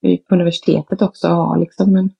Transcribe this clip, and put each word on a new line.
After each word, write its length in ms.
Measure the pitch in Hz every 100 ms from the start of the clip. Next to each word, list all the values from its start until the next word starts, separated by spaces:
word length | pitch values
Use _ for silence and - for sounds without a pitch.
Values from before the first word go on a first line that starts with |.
i, 140 | 185 180
på 180 | _
universitetet 680 | 180 170 170 - 165 151 190
också 260 | 190 - 170
och 180 | 170 160
har 120 | 165
liksom 380 | 170 - 196 190
en 140 | 190 -